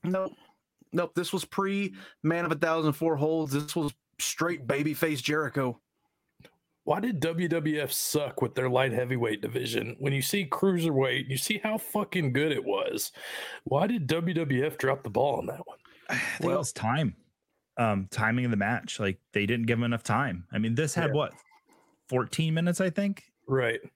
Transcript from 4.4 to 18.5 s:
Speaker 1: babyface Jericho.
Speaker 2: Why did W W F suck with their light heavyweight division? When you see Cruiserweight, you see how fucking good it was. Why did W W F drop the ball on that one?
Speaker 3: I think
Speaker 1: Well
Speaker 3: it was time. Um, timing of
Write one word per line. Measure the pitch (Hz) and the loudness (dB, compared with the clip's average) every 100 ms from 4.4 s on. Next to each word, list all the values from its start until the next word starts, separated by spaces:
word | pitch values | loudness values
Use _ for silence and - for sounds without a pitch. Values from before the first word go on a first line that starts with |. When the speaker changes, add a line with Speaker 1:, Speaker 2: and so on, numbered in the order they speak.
| 165 170 120 | -2 -2 -2
Speaker 1:
babyface | 143 147 143 165 147 | 0 0 0 0 0
Jericho. | 123 151 147 139 131 120 _ _ _ _ _ _ - _ _ _ | 0 -2 0 0 -2 -2 _ _ _ _ _ _ -20 _ _ _
Speaker 2:
Why | - 160 | 0 0
did | 233 185 | 2 0
W | 160 165 175 | 0 0 2
W | 170 156 151 | 2 2 0
F | 139 | 0
suck | - - 147 143 - | -2 0 0 0 -2
with | 120 | -2
their | - 131 | 0 2
light | 127 135 | 4 4
heavyweight | 117 123 127 117 107 | 2 0 0 0 0
division? | 107 120 123 113 107 - | -2 -4 -2 -2 -4 -4
When | 139 | -2
you | 139 | 0
see | 131 202 175 | 0 -2 0
Cruiserweight, | - 196 180 165 139 135 131 131 | 2 4 4 2 2 2 0 -2
you | 135 | -4
see | - 214 | -2 -2
how | 214 220 | -2 -4
fucking | - 208 202 185 147 | -2 -4 -2 0 0
good | 123 156 | 2 2
it | 131 | 0
was. | - 98 - - - - - - - - | 0 -2 -2 -4 -6 -8 -14 -12 -12 -10
Why | - 139 190 | -2 2 2
did | 240 139 | 0 0
W | 160 170 | 0 2
W | 165 156 131 | 0 2 2
F | 147 151 | 2 0
drop | 131 135 | 0 0
the | - | -2
ball | 101 143 131 | 2 2 0
on | - | -4
that | - - | -8 -12
one? | - - - - | -18 -20 -20 -6
Speaker 3:
I | 156 | -4
think | - - 165 | -2 -2 0
Speaker 1:
Well | |
Speaker 3:
it | 143 | 0
was | 151 | -2
time. | - 110 135 147 - _ _ _ _ _ - | -2 0 2 2 -2 _ _ _ _ _ 0
Um, | 117 101 95 | 2 2 0
timing | - 110 120 | 0 2 2
of | 123 | 2